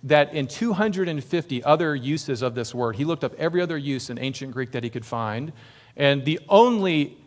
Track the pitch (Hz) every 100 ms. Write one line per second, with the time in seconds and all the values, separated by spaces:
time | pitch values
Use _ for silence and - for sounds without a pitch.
0 | 131 147 143 151 135 - 233 190 214 185
1 | 180 151 123 175 160 127 127 156 165 143
2 | 127 156 147 123 127 120 117 123 120 107
3 | 147 165 170 - 160 175 175 160 143 135
4 | - 123 131 127 135 127 127 123 117 117
5 | 110 117 110 107 151 - - - - -
6 | 143 143 131 160 - 202 240 233 190 160
7 | 139 -